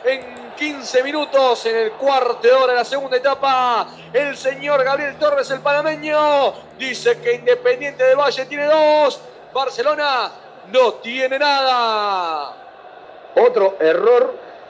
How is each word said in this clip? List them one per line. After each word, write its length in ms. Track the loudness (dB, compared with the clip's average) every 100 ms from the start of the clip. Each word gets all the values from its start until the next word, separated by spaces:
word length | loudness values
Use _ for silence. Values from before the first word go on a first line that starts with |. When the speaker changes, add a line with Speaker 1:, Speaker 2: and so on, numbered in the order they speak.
| -4
Speaker 1:
en 420 | -4 -6 -18 -16 -8
quince 460 | -8 -8 -4 -2
minutos, 600 | 0 -2 0 2 2 2 0
en 80 | -2
el 160 | -2
cuarto 560 | -2 0 0 0 0 4
de 40 |
hora 220 | 4 4
de 60 | 0
la 40 |
segunda 340 | -2 -4 -2 -2
etapa, 680 | 0 0 0 0 0 -2 -4 -10 -6
el 240 | -2 -2 -4
señor 480 | -6 -6 -2 0
Gabriel 320 | 0 -2 -4 -2
Torres, 320 | 0 0 -2
el 80 | -4
panameño, 920 | -2 0 -2 -4 -2 0 2 2 0 -2 -12 -10
dice 400 | -10 -4 -2 0
que 160 | 0 -2
Independiente 680 | 2 2 2 -2 -4 0
del 140 | 2 4
Valle 260 | 2 -2 -6
tiene 200 | -4 2
dos, 560 | 4 4 4 2 0 -10 -20 -10
Barcelona 760 | -6 -4 -2 -2 0 0 -2 -4 -8 -20 -20 -4
no 220 | 2 2 0
tiene 420 | -8 -4 -2 0
nada. 1160 | 0 2 2 2 0 0 -2 -2 -4 -6 -8 -14 -20 -20 -20 -20 -20 -20 -6 2
Speaker 2:
Otro 420 | 2 4 0 2
error, 540 | 2 2 4 4 2 -2 -14 -20